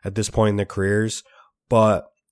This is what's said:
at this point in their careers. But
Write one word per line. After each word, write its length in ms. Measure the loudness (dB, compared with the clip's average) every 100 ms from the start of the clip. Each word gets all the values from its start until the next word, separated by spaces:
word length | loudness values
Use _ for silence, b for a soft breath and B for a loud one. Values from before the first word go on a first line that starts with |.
| -10
at 80 |
this 160 | -6 -4
point 220 | 0 0
in 40 | 0
their 100 | -4
careers. 560 | -4 -2 0 -2 -6 -14 b b b 0
But 380 | 4 4 2 -4 _ _